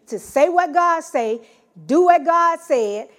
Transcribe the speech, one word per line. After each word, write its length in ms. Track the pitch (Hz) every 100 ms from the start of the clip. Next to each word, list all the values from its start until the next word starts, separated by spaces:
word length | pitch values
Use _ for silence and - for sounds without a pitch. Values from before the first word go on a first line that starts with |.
| -
to 120 | 214
say 300 | - 277 254
what 240 | 349 349
God 300 | 339 349 330
say, 400 | 311 277 226 226 - _ _ 175 156
do 160 | 302
what 200 | 359 349
God 360 | 285 339 339 330
said, 480 | - 262 214 208 -